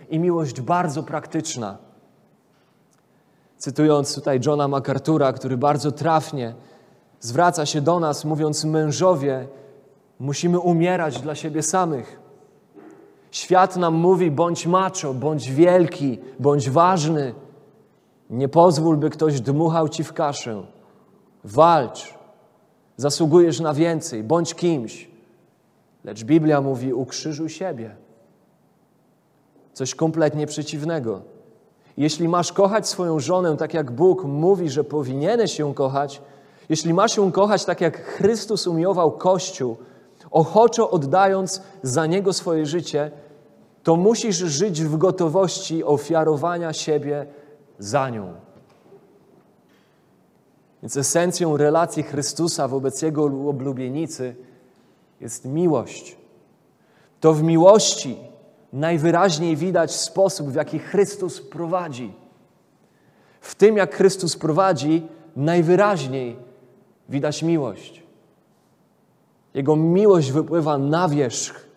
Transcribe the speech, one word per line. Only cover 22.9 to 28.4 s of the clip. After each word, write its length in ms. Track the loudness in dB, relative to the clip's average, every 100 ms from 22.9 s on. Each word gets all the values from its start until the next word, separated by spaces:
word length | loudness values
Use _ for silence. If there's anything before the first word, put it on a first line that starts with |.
| -6
zasługujesz 600 | -4 0 4 6 6 2
na 140 | -2
więcej, 500 | 0 0 0 -6 -10
bądź 320 | -2 0 0 -2
kimś". 560 | -2 -2 -4 -12 -20 _ _ _ _ _ _ _ _ _
Lecz 200 | -16 -12
Biblia 380 | 2 2 4 2
mówi: 320 | 0 -2 -4
"Ukrzyżuj 560 | -4 -6 -8 -10 -8 -10
siebie". 460 | -8 -8 -8 -12 -18 _ _ _ _